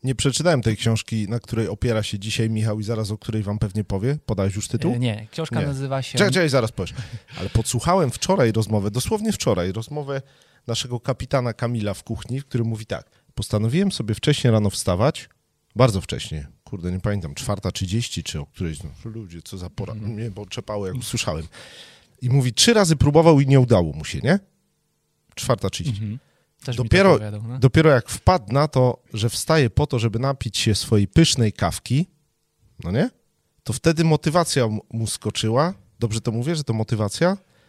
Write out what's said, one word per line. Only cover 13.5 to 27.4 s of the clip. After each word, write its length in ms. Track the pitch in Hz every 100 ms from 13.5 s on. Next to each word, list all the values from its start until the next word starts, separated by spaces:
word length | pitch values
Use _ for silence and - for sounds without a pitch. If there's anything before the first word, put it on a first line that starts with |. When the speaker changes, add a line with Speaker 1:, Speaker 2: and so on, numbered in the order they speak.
| 107 110 151 196
Speaker 1:
sobie 220 | - 107
wcześnie 360 | 107 - 147 127
rano 200 | 110 104
wstawać”, 580 | - - 90 127 - - _ _ _ _ -
bardzo 240 | 123 98
wcześnie, 460 | - - - 78 71 _
kurde, 280 | - 98 87
nie 80 | 90
pamiętam, 340 | 104 101 80
czwarta 360 | 73 - 101 95
trzydzieści 500 | - 92 107 120 -
czy 180 | - 78
o 60 | 73
którejś, 360 | - 175 151
no, 80 | - -
ludzie, 380 | 113 110 101 82
co 160 | - 98
za 120 | 87
pora, 220 | - 98
Speaker 2:
Mhm. 200 | 107 107
Speaker 1:
mnie 180 | 107 113
bo 160 | 98 98
czepało, 400 | - - 107 95
jak 100 | 123
usłyszałem. 500 | - - - 80 78 - - - - - _ _
I 80 | 127
mówi, 220 | 135 123
trzy 220 | 110 -
razy 220 | 226 180 156
próbował 440 | 143 147 165 147
i 60 | 139
nie 140 | 135
udało 320 | 123 107 82
mu 120 | 73
się, 140 | 73 -
nie? 200 | 123 196 _ _ _ _ _ _ _ _ _
Czwarta 360 | - - 113 98
trzydzieści. 320 | - - 101
Speaker 2:
Mhm. 160 | 107 117 _ _ _ _
Też 140 | - 123
mi 60 |
Speaker 1:
Dopiero, 260 | 117 175 196
Speaker 2:
tak 60 | 156
opowiadał, 260 | 107 104